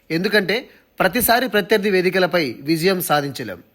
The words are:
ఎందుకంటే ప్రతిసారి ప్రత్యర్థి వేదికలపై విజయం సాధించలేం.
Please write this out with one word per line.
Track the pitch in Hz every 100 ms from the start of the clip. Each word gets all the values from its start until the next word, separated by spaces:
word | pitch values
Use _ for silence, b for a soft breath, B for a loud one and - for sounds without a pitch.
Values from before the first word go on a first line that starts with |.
| -
ఎందుకంటే | 160 202 208 185 214 294 b b -
ప్రతిసారి | 180 202 226 233 254
ప్రత్యర్థి | 208 196 220 202
వేదికలపై | 185 180 185 180 175 143 113
విజయం | 139 160 175 185
సాధించలేం. | - 147 143 127 113 90 -